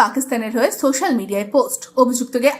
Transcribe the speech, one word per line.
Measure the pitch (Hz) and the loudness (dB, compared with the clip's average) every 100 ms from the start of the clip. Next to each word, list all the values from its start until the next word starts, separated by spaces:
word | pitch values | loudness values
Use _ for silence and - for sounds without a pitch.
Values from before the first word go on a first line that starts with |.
পাকিস্তানের | 214 - 262 233 220 226 | 0 0 -4 -4 -2 0
হয়ে | 269 - | 0 0
সোশ্যাল | 277 269 370 240 | 0 0 0 0
মিডিয়ায় | 196 202 208 | -2 -4 0
পোস্ট, | 277 240 - - - | 0 0 -4 -6 2
অভিযুক্তকে | 247 240 254 247 254 277 | 2 2 -2 2 0 4